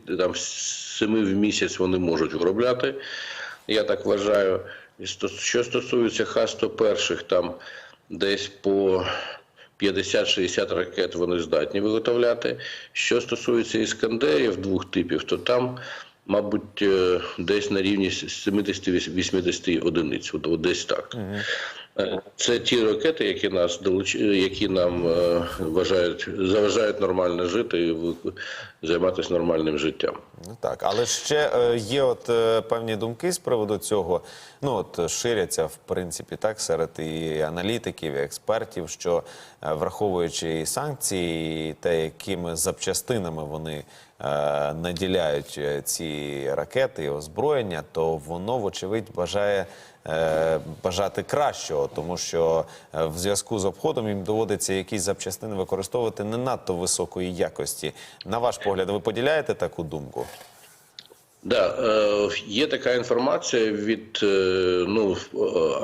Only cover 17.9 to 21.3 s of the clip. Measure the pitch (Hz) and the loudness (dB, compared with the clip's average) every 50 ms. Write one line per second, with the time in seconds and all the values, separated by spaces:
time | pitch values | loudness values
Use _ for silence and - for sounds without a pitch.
17.9 | 101 98 95 90 90 - - - - - - 104 98 104 98 98 90 - - 98 | 4 4 2 2 0 -2 -6 -8 -8 -4 -2 0 2 2 2 0 -2 -2 0 2
18.9 | 90 90 - - 85 92 90 - 95 92 87 87 85 - - 92 82 78 - 85 | 2 2 0 0 -2 -2 -2 0 0 0 2 2 -2 0 0 0 0 2 2 2
19.9 | 78 85 78 71 - - - - - 78 71 78 85 82 80 90 - - - - | 2 2 0 0 -4 -6 -6 -6 -6 -4 -2 0 0 2 2 0 0 0 -2 -2
20.9 | - - - - - 120 101 92 | -2 -4 -4 -8 -8 -8 -6 -6